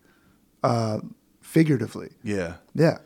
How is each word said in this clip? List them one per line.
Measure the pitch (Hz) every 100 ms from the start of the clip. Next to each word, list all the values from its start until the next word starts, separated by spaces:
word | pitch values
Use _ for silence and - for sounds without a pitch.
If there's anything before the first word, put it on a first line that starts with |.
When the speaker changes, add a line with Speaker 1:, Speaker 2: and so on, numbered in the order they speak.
| _ _ _ _ _ _
Speaker 1:
uh, | 131 120 110 107 - - _ _
figuratively. | - 160 160 131 110 - 92 -
Speaker 2:
Yeah. | 110 101 85 87 _
Speaker 1:
Yeah. | - 160 -